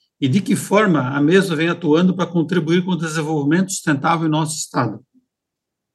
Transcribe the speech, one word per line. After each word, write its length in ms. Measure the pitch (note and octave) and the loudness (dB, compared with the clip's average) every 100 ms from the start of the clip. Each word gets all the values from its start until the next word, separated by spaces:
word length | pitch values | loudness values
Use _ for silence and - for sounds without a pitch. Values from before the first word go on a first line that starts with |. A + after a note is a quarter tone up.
| _ - | _ -4
e 80 | C3+ | 0
de 140 | D#3+ | 0
que 140 | - D#3 | 0 -2
forma 540 | - G3+ G#3+ D3+ B2+ | 0 2 4 2 0
a 120 | C#3 | 0
mesma 340 | D3 F#3+ F3+ D3+ | 4 4 2 0
vem 120 | E3 | -2
atuando 480 | D#3+ D#3+ D#3 F#3 F3+ | -2 2 4 4 0
para 100 | E3+ | -2
contribuir 580 | F3 D3+ F3+ D#3 F3 | -2 0 0 2 0
com 80 | F#3 | 0
o 60 | F3 | -4
desenvolvimento 720 | D#3+ D#3 D3 D#3+ C#3 E3+ F#3+ | -4 -4 -4 -2 0 0 0
sustentável 540 | - - C#3 D#3+ E3 D#3+ | -4 -2 -2 0 0 0
em 60 | |
nosso 240 | D#3 D#3 - | -2 -2 -6
estado. 460 | - D#3 A2+ G#2+ - _ _ _ _ _ _ _ _ | -8 -4 -4 -6 -16 _ _ _ _ _ _ _ _